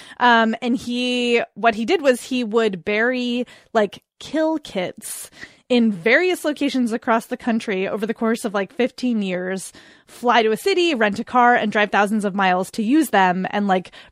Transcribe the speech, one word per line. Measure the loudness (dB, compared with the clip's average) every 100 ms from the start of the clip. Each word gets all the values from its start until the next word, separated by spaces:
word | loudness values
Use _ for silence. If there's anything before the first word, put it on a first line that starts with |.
| -18 0
Um, | 4 4 2 0
and | -2
he, | -4 -4 -4 -2 0 0 0 -2
what | -2 0
he | 0
did | 0 2
was | 2 0
he | -2 -4
would | -2 0 0 -2
bury, | -2 0 0 -2 -2 -4 -6 -12 _
like, | 0 0 -4 _ _
kill | -8 -2 -2 -2
kits | -6 -8 -8 -10 -14 -14 -16 -20 -20 _ -2
in | 2 2
various | 0 2 2 2 0 -4
locations | -2 -2 -2 -2
across | -2 0 -2 -2
the | -6
country | -4 -2 -2 -4 -4
over | -4 -6
the |
course | -4 -2 -2 -2
of, |
like, | -4 -4
fifteen | -2 -4 -2 -4 -2
years, | -2 -4 -4 -6 -8 -18 -20 -20 _
fly | -4 2 4
to | 4
a | 0
city, | 0 2 2
rent | 2 0 0
a |
car, | 0 4 6
and | 4 2
drive | 0 2
thousands | 2 2 0
of | -2
miles | 0 2 2 -2
to | -4
use | 0 2 2
them | 4 4 2 -2
and, | -2 0
like, | 0 -2 -12 -20